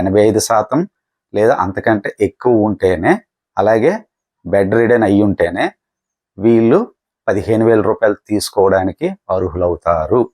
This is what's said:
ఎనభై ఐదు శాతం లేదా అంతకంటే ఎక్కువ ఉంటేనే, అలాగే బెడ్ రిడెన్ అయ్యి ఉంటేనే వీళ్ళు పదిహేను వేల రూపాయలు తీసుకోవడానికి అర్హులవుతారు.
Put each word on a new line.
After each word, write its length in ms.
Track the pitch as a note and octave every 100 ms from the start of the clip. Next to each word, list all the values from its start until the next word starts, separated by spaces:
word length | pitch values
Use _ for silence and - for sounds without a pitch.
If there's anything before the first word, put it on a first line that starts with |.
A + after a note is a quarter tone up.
ఎనభై 180 | F#2+ G2+ G#2+
ఐదు 120 | G#2+ -
శాతం 320 | A2+ G#2+ C#3+ F#3+ _ _ _ _
లేదా 200 | G#2 A2 -
అంతకంటే 440 | G#2 G2 A#2 G#2+ - - G2+
ఎక్కువ 400 | - B2 A2+ G#2+
ఉంటేనే, 440 | G2 F#2 F2 G#2 G#3+ - _ _ -
అలాగే 320 | G2+ A2+ C3 A3 - _ _ _
బెడ్ 300 | E2+ G2 G2 A2+
రిడెన్ 260 | A#2 A#2+ G#2
అయ్యి 140 | G2+ G#2+
ఉంటేనే 380 | F#2 E2+ F2 F3 - _ _ _ _ _ -
వీళ్ళు 400 | A2 A#2 A2+ E3 A#3+ _ _ _ -
పదిహేను 380 | G2+ F#2+ A2+ A2+
వేల 140 | A2 G2+
రూపాయలు 260 | G#2+ G#2+ G2+ -
తీసుకోవడానికి 760 | G#2 - - F#2+ F#2+ F#2 F2 E3+ F#3+ -
అర్హులవుతారు. 840 | F#2 F#2 F2+ F2 E2+ E2+ E2 D#2 A#2+ -